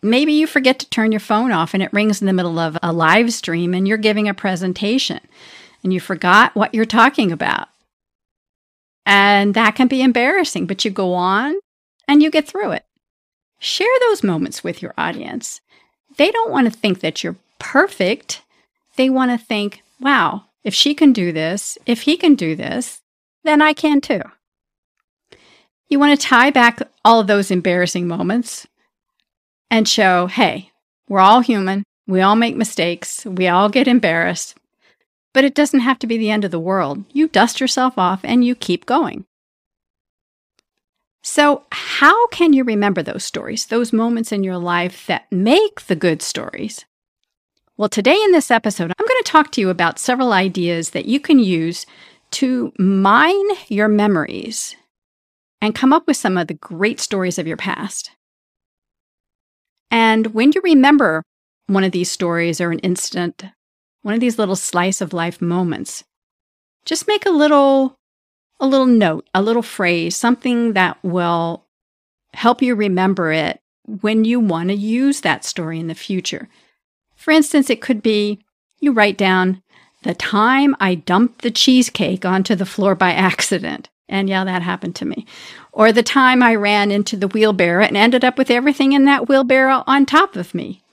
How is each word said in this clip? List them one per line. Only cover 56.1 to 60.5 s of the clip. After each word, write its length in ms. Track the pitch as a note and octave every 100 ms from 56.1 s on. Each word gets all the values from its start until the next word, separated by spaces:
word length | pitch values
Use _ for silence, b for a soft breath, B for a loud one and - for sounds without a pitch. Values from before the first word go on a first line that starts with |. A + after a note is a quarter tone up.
| C#4+
some 220 | - F#3
of 80 | E3
the 80 |
great 460 | D#3 - E3+ G3+ A#3
stories 360 | - G3 F#3 F3
of 120 | D#3+
your 80 | D#3+
past. 560 | G3 - G3+ - - _ _ _ _ _ _ _ _ _ _ _ _ _ _ _ _ _ _
And 380 | A#3 A3+ A3 A3
when 240 | G#3+ C4